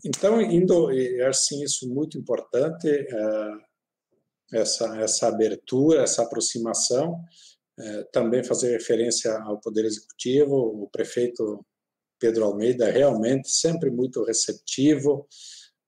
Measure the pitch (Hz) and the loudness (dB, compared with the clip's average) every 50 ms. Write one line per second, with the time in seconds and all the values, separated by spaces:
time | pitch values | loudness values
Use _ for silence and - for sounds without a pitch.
0 | - - 123 - 185 202 226 226 202 165 170 175 180 - 180 170 160 139 131 131 | -8 -8 -4 0 2 2 4 2 2 2 4 4 4 6 4 4 4 4 2 0
1 | 127 123 127 123 123 135 127 - - - 147 143 147 139 - - 135 127 123 139 | 0 0 0 0 0 0 0 0 -2 -2 -4 -4 -4 -4 -6 -6 -6 -4 -4 -4
2 | 156 160 - 139 - - 117 - - - - 120 143 165 165 170 - 156 143 143 | -4 -4 -6 -8 -6 -4 -4 -4 -4 -2 -2 0 0 0 -2 -2 0 0 0 0
3 | 135 131 123 107 107 107 107 107 107 107 107 107 - _ _ _ _ _ _ _ | -2 -4 -4 -4 -2 -2 -2 -2 -4 -6 -10 -14 -18 _ _ _ _ _ _ _
4 | _ _ _ _ _ _ _ _ _ _ - 110 101 - - - 113 110 113 110 | _ _ _ _ _ _ _ _ _ _ -2 -2 0 0 -2 -2 -4 -4 -4 -2
5 | 110 107 - - 123 113 110 107 110 104 104 - - - 127 131 143 160 160 143 | -2 -2 0 0 0 0 2 2 2 0 0 -4 -6 -2 0 2 4 6 6 4
6 | 120 - - - 117 - - 113 - - - 120 113 113 104 - - - 123 131 | 4 2 2 0 -2 -2 -2 -4 -4 -4 -4 -4 -4 -2 -2 -2 0 0 0 0
7 | 156 175 170 170 - - _ - - - - _ _ _ _ - 117 107 104 104 | 0 -2 -4 -8 -12 -16 _ -20 -20 -20 -20 _ _ _ _ -16 -14 -10 -10 -10
8 | - - - 131 117 113 123 127 123 - 117 - 127 123 120 110 - - 113 107 | -8 -4 -2 0 0 2 0 0 0 0 -2 0 0 0 0 -2 0 0 0 2
9 | 117 120 113 - - 113 110 107 107 107 104 104 - 113 104 110 110 110 107 107 | 2 0 -2 -2 -2 -2 -4 -4 -4 -6 -8 -6 -6 -4 -2 0 0 -2 -2 -6
10 | - - - - - 123 127 143 147 139 139 135 120 110 107 107 101 - - - | -12 -16 -14 -8 -2 0 2 4 4 4 2 2 0 0 -2 -6 -10 -8 -6 -6
11 | - - - 123 120 120 120 - 110 107 104 101 - _ _ _ _ _ _ _ | -6 -4 -2 -2 -2 -2 -2 -4 -6 -6 -6 -8 -14 _ _ _ _ _ _ _
12 | _ _ _ _ 120 113 113 113 107 101 101 104 110 123 123 123 113 101 - 123 | _ _ _ _ 0 2 2 2 2 0 0 0 0 0 2 2 2 2 4 4
13 | 143 139 113 110 110 120 135 135 135 - - - - 165 165 170 156 131 120 120 | 4 4 2 2 0 0 0 0 -2 -2 -2 0 0 0 0 0 -2 -2 0 0
14 | 127 127 - 127 104 113 110 - - - - - _ - - 131 135 151 151 131 | -2 -2 -2 -4 -2 -2 -2 -2 -2 -4 -6 -8 _ -8 -2 2 4 4 4 4
15 | 131 147 139 139 - _ - - - - - - - - _ _ _ | 2 0 0 0 -4 _ -20 -20 -20 -20 -20 -20 -20 -20 _ _ _